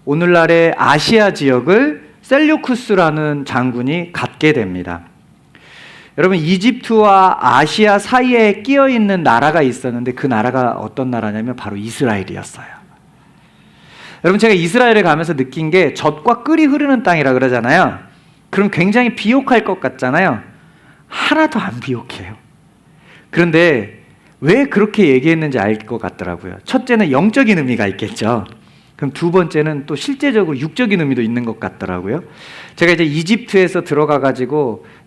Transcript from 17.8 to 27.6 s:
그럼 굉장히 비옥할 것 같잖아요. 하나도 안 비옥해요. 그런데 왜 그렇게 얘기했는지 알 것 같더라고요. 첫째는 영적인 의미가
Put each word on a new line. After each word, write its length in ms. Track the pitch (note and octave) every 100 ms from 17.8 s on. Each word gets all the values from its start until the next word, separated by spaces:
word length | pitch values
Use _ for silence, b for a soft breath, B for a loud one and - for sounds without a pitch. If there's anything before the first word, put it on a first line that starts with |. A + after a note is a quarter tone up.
| D3 F#2+ - b b b _
그럼 200 | - G3+
굉장히 420 | E3 F#3 A3+ A#3+
비옥할 520 | - G#3 C4+ C4+ A#3+ A3
것 160 | F#3
같잖아요. 600 | B2+ - B2+ D3+ F#3 A2 - b b b b b b
하나도 500 | - - D4+ D#4 A3
안 220 | F3+ A#2+
비옥해요. 540 | C3+ A#2+ - - F#2+ G#2+ _ _ _ _ _ b b b b
그런데 760 | - F3 D#3+ E3+ B2+ G2 - b b b b
왜 260 | C3+ A#3+ C#4
그렇게 440 | G3+ G#3+ G#3+ E3+
얘기했는지 500 | C3 D#3 E3 D#3 B2
알 180 | G2+ G#2+
것 220 | - A2+
같더라고요. 560 | F2+ - F2 F2 F#2 G2
첫째는 480 | - C4 - A#3 F3+
영적인 460 | C3 G3+ C4+ A#3+
의미가 300 | F3+